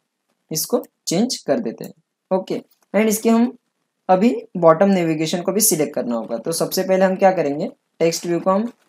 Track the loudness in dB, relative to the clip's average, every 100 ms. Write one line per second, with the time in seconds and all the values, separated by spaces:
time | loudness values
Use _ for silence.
0 | _ _ _ _ -10 -8 -4 -4 -4 _
1 | -4 0 0 -2 -2 -2 -2 -8 -14 -20
2 | _ _ -4 -4 -4 -8 -10 _ _ 0
3 | 0 0 2 2 0 -4 _ _ _ _
4 | 0 2 2 0 -6 2 4 6 4 2
5 | 0 -2 -2 -4 -2 0 0 0 -2 -4
6 | -4 -6 -6 -8 -6 -4 -4 -2 0 2
7 | 2 4 2 2 -2 -2 -6 -10 _ -2
8 | -2 0 -2 -2 0 0 -2 -10